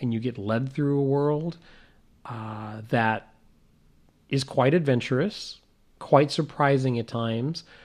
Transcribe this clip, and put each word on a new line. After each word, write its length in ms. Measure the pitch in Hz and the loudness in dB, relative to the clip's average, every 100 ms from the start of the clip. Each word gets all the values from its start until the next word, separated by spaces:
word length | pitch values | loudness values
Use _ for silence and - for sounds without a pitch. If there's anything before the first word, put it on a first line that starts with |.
and 120 | 123 | -2
you 60 | 113 | -2
get 180 | 123 113 | -2 -4
led 340 | 101 113 131 | -2 -2 -2
through 260 | 143 143 143 | -2 0 2
a 40 | |
world, 540 | 139 139 143 151 165 - - - - _ _ _ - | 2 2 2 0 -4 -10 -16 -20 -20 _ _ _ -12
uh, 560 | 117 110 107 107 110 110 | -10 -10 -10 -10 -12 -2
that 440 | 123 113 110 - _ _ _ _ _ _ _ _ _ _ | 2 2 0 -6 _ _ _ _ _ _ _ _ _ _
is 140 | 139 | -4
quite 300 | 135 - 127 | -2 2 4
adventurous, 840 | 175 143 123 - 127 190 - - - _ _ _ _ | 4 2 0 0 -2 -2 -4 -14 -18 _ _ _ _
quite 320 | - 139 151 | 4 6 6
surprising 640 | - 151 - 143 139 131 120 | 0 -4 0 2 4 2 -2
at 80 | 113 | -2
times. 560 | 117 117 113 131 165 - - | -4 -2 -2 -4 -6 -12 -20